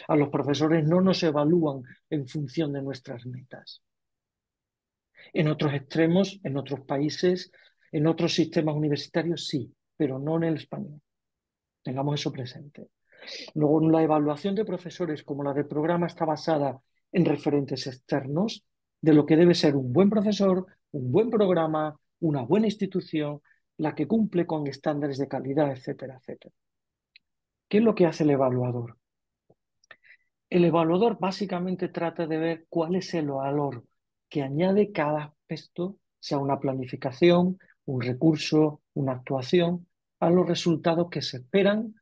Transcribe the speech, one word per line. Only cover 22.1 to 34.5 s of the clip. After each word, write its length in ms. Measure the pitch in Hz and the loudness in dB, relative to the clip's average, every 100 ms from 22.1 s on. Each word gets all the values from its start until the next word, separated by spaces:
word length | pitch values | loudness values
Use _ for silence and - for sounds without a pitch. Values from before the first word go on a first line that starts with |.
| - | -4
una 240 | 165 143 | -2 0
buena 240 | 120 202 220 | 2 2 2
institución, 760 | - 190 185 - 156 147 147 _ _ _ - | -2 -4 -4 -4 -4 -4 -8 _ _ _ -6
la 180 | 156 151 | -4 -2
que 120 | 147 | -2
cumple 380 | 226 208 175 165 | 0 0 -2 -2
con 220 | 156 143 | -4 -6
estándares 500 | - 160 147 143 135 | -6 -4 -2 -4 -4
de 100 | 135 | -4
calidad, 440 | 131 131 139 143 | -6 -4 0 0
etcétera, 460 | 127 147 131 131 131 | -2 -10 -10 -12 -16
etcétera. 340 | - - - _ _ _ _ _ _ _ _ _ _ _ - | -18 -18 -20 _ _ _ _ _ _ _ _ _ _ _ -2
¿Qué 120 | 208 | 2
es 40 | |
lo 120 | 233 190 | 4 4
que 100 | 165 | 2
hace 180 | 151 | 2
el 60 | 151 | 2
evaluador? 680 | 139 131 127 123 120 117 - _ _ _ _ _ _ _ _ - - _ - _ _ - | 4 2 0 -2 -4 -8 -14 _ _ _ _ _ _ _ _ -20 -20 _ -20 _ _ -2
El 160 | 180 170 | 2 4
evaluador 520 | 165 160 180 233 - | 4 2 2 2 0
básicamente 720 | 190 185 190 180 185 180 175 | -4 -4 -6 -4 -4 -6 -6
trata 380 | 170 165 165 156 | -6 -6 -4 -4
de 100 | 160 | -2
ver 280 | 165 160 - | -2 -4 -6
cuál 260 | 175 160 185 | -4 -2 -2
es 180 | 185 | -2
el 180 | 170 147 | -2 -2
valor 540 | 135 139 147 143 120 - _ _ _ - | -2 -2 -2 -2 -6 -14 _ _ _ -8
que 140 | 151 | -6
añade 480 | 135 | -4